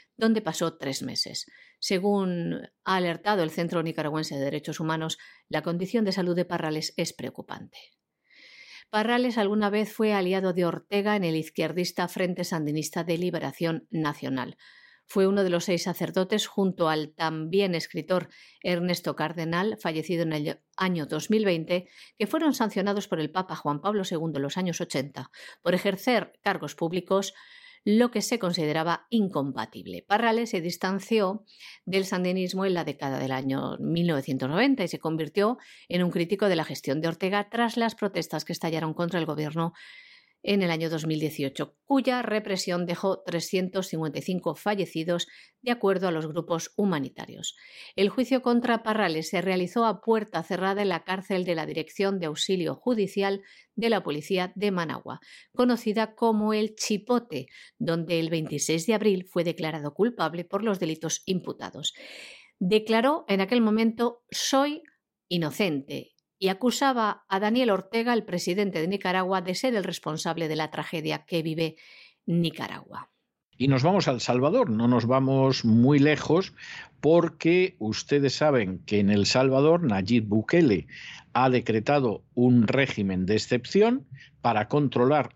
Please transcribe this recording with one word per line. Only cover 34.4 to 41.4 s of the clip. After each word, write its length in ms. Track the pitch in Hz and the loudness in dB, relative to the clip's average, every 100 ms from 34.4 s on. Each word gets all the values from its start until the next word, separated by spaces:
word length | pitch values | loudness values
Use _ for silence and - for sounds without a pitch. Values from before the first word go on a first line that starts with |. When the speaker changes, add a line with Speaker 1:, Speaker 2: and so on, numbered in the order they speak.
| 131 | -2
Speaker 1:
noventa 320 | 170 277 262 | 2 2 2
y 60 | 175 | -2
se 100 | 160 | -4
convirtió 600 | 160 160 151 - 208 254 - - - | -4 -4 -2 0 0 0 -10 -20 -6
en 140 | 180 | 0
un 80 | 180 | 0
crítico 380 | 170 170 202 208 | 0 -2 0 2
de 80 | 165 | 2
la 80 | |
gestión 360 | 151 139 - 143 | -2 -6 -2 -2
de 80 | 165 | -2
Ortega 400 | 165 190 202 202 | -2 -2 -2 -2
tras 280 | 233 233 233 | -2 -2 0
las 180 | 226 | -2
protestas 500 | - 202 180 156 156 | -2 -4 -2 -4 -6
que 80 | - | -6
estallaron 420 | 170 170 160 160 | -6 -4 -2 -2
contra 260 | 156 170 180 | -2 -2 -2
el 60 | 156 | -2
gobierno 460 | 151 151 160 165 - - - - - _ _ | -4 -4 -4 -4 -6 -20 -20 -20 -20 _ _
en 180 | - 202 | 0 2
el 80 | 180 | 2
año 180 | 160 160 | 0 -2
dos 160 | 160 | -2
mil 140 | 156 156 | -2 -2
dieciocho, 580 | 156 - | -2 -2